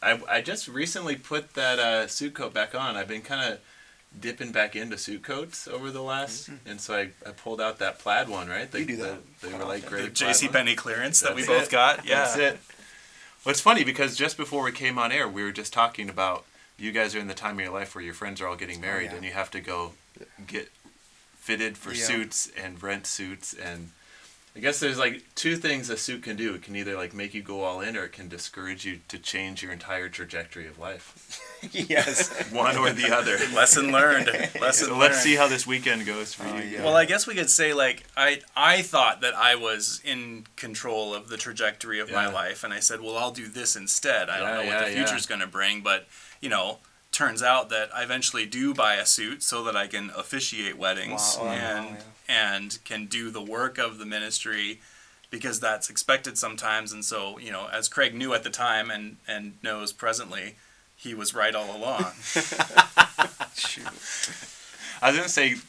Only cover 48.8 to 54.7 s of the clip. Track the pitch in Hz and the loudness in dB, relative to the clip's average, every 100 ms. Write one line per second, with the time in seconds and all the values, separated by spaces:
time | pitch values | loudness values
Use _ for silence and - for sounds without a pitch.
48.8 | 110 101 - - 110 143 - 120 117 104 | 4 4 4 2 2 -2 -2 -2 -2 -2
49.8 | 101 104 101 92 92 135 131 110 101 69 | -2 -4 -8 -8 -6 -4 -4 -4 -4 -2
50.8 | 95 95 101 - 110 120 113 117 117 107 | 0 0 -4 -2 0 0 -2 -2 -2 -4
51.8 | 107 107 107 - - 120 107 98 101 - | -6 -12 -18 -20 2 4 4 2 -4 -10
52.8 | - 110 107 113 117 110 104 113 127 127 | -8 -8 -6 -6 -4 -8 -6 -2 -2 -2
53.8 | 117 110 107 107 107 110 113 107 104 | -4 -4 -6 -6 -4 -4 -4 -4 -4